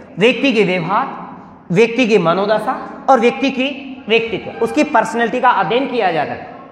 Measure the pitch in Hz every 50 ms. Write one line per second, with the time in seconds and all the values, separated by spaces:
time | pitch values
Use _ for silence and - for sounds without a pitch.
0 | - - - 165 196 247 254 - - 277 214 226 196 175 185 180 160 165 196 226
1 | 269 - - - - - - - - - - - - - 175 185 226 226 233 254
2 | 254 196 226 196 170 165 170 190 202 202 220 214 - 262 285 320 - - - -
3 | - - 269 247 214 240 240 - 269 269 269 240 262 277 285 - - - - -
4 | - 202 220 233 226 226 190 170 - 170 - - 226 220 - 294 302 302 - 226
5 | 208 - - 233 233 220 254 254 - 254 - 190 190 160 214 254 277 - 240 240
6 | 202 180 165 156 139 - 120 - - - - - - -